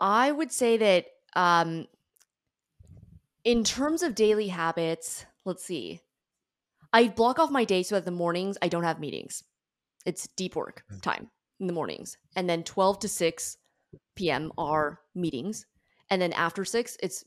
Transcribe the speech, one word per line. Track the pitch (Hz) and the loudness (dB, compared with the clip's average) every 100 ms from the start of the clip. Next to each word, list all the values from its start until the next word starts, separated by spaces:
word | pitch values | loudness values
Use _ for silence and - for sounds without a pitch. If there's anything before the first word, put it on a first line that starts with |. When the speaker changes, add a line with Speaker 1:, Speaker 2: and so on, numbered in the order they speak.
Speaker 1:
I | 190 214 269 | 2 4 4
would | 294 285 | 2 -2
say | - 240 226 | 0 2 4
that, | 214 180 - _ _ | 6 4 2 _ _
um, | - 175 170 165 165 - _ _ _ _ _ _ _ _ _ - - - - _ _ 233 | 2 4 6 4 -2 -10 _ _ _ _ _ _ _ _ _ -20 -20 -20 -20 _ _ 2
in | 233 | 2
terms | 214 247 285 330 | 2 0 0 0
of | 339 220 | -2 2
daily | 214 214 208 | 4 4 0
habits, | 180 165 165 165 165 - - - _ 190 | -2 -2 0 -2 -2 -6 -12 -16 _ -8
let's | 175 | -8
see. | - 165 87 170 _ _ _ _ _ _ _ _ _ | -8 -8 -8 -12 _ _ _ _ _ _ _ _ _
I | 226 240 | 4 4
block | 226 233 262 | 4 2 4
off | 311 | 2
my | 277 | 2
day | 214 185 | 2 2
so | 185 202 | 2 -2
that | |
the | 175 | -2
mornings | 175 170 175 196 196 | -2 0 0 -2 -2
I | 175 | -2
don't | 170 | 0
have | 170 160 | -2 -2
meetings. | 147 - - - - _ _ _ _ _ - | -6 -10 -10 -14 -16 _ _ _ _ _ -8
It's | 165 - - | -8 -8 -8
deep | 185 160 | -6 -6
work | - - - | -8 -10 -20
Speaker 2:
Mm. | 98 | -10
Speaker 1:
time | - - - _ _ - | -6 -6 -8 _ _ -8
in | 185 | -6
the | |
mornings. | 170 107 - - - _ 185 | -4 -6 -8 -12 -18 _ -4
And | 180 | -2
then | 170 | -2
twelve | 165 - 190 202 | -2 2 2 2
to | 208 | -4
six | - 170 160 - - _ _ _ - _ - | -2 -2 -2 -10 -12 _ _ _ -20 _ -6
P | 175 | -2
M | 135 156 - | -2 -4 -6
are | 151 156 147 - _ 180 | -2 0 0 -4 _ -4
meetings. | 170 131 185 220 - _ _ _ - | -4 -4 -6 -10 -14 _ _ _ -2
And | 190 | 0
then | 180 | 0
after | - 165 196 190 | 0 -2 -2 -4
six, | 233 240 - | -2 -4 -4
it's | 180 - | -6 -6